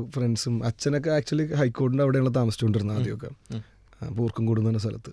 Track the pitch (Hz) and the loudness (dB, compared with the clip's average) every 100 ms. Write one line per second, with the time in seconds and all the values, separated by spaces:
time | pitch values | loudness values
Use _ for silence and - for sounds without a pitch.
0 | 123 131 120 113 127 113 117 - 143 143 | -2 -2 0 0 -2 -2 -2 -2 -2 0
1 | 156 156 - 151 156 147 127 - 131 135 | 0 0 0 -2 0 2 0 2 0 2
2 | 139 135 131 127 113 - 113 104 104 107 | 4 4 2 2 0 2 2 2 0 -2
3 | 120 110 - - - 110 - - - - | -2 -4 -10 -14 -12 -12 -12 -20 -20 -12
4 | 156 107 117 113 113 110 110 113 107 107 | -8 -2 -2 0 0 2 2 0 -2 -6
5 | - | -12